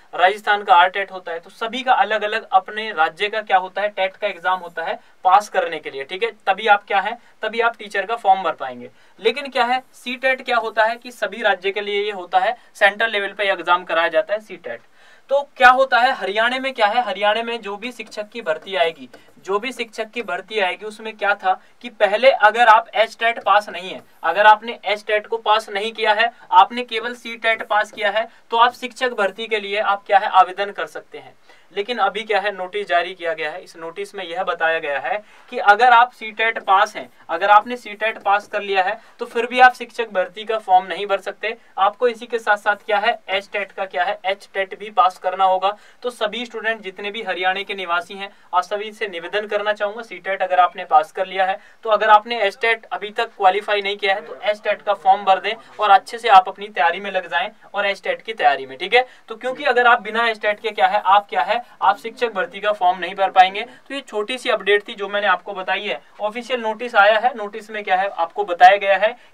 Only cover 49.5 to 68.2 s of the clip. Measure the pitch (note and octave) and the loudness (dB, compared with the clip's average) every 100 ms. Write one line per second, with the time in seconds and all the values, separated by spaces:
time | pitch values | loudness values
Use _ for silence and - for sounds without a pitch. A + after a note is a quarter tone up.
49.5 | G#3 G#3 G#3 G#3 A3+ A3+ F3+ G3 F#3+ F#3 | -4 -2 -4 -4 -8 -14 -12 -8 -4 0
50.5 | F3+ F3 F#3+ F3+ D#3 D#3 G3+ F#3 F#3 F#3 | 2 2 0 2 2 2 -4 -4 -2 -2
51.5 | G3+ - _ A3+ G#3 G#3+ G#3+ A#3 A#3+ G3 | -2 -10 _ 0 2 6 4 4 -2 -2
52.5 | G3 A3+ A3+ - F3+ G#3 G#3 A3+ - F#3+ | 0 0 0 -4 -10 -6 -6 -6 2 2
53.5 | G3 G#3 G#3 G3 G3+ G3 G3 - - G3+ | 2 0 -2 -2 -2 -2 -2 -6 -6 -4
54.5 | G#3+ G#3+ G3+ G#3 G3+ F#3+ G3+ G3 F#3+ F#3+ | -2 -2 -2 -2 0 2 4 4 2 0
55.5 | A3 - - G#3 F#3+ - A#3 A3+ F#3+ G3 | -6 -10 -2 4 4 2 -4 6 6 6
56.5 | F#3+ G#3 G#3 F3 F#3 G3+ F#3 E3 F3 G#3 | -2 -8 0 0 0 -4 -6 -4 -4 -4
57.5 | - - G3 G3+ F#3+ G3 E3+ - A3 D3 | -10 -10 -4 -2 -2 -4 -6 -6 0 2
58.5 | - C3 C3+ F#3+ A#3+ B3+ - - A3 B3 | 2 -4 -10 2 2 2 -4 -18 -10 -8
59.5 | C4 C#4+ A#3+ A#3+ A#3+ G#3 A3 A#3 G#3+ G#3+ | -4 0 4 4 4 0 -2 -2 -2 -4
60.5 | G#3 A3 G#3 F#3 G#3 F#3 G3+ - F#3+ F#3 | -4 -4 0 2 2 4 2 2 -2 -2
61.5 | A#3 - - - G3+ A#3 A3+ A#3 F#3+ E3+ | -2 -6 -2 0 0 -4 -6 -4 -4 -6
62.5 | G3+ G#3 G#3 F3+ F3+ F3 G3 F#3+ F#3+ F#3 | -4 -4 0 0 0 -4 -2 2 4 4
63.5 | G3+ A#3+ - - C4+ - G#3+ G#3 A#3+ B3 | 2 -12 -14 -12 -12 -8 -8 -6 -6 -4
64.5 | G#3+ F#3+ G#3 A3 G3+ G3 G#3 G3+ F#3 - | -2 2 2 0 -10 -6 -2 0 0 -4
65.5 | G3 F#3 F#3+ G#3 - - - G#3 A#3 A#3+ | -8 -6 -4 -4 -8 -12 -8 -6 -6 -6
66.5 | B3 A3 A3 B3 A3+ G3+ A3 B3 A#3+ G#3 | -4 -4 -6 -2 4 4 4 2 -2 -8
67.5 | A3 G#3 G#3+ G3+ F#3 G3 - | -10 -12 -10 -2 0 0 -4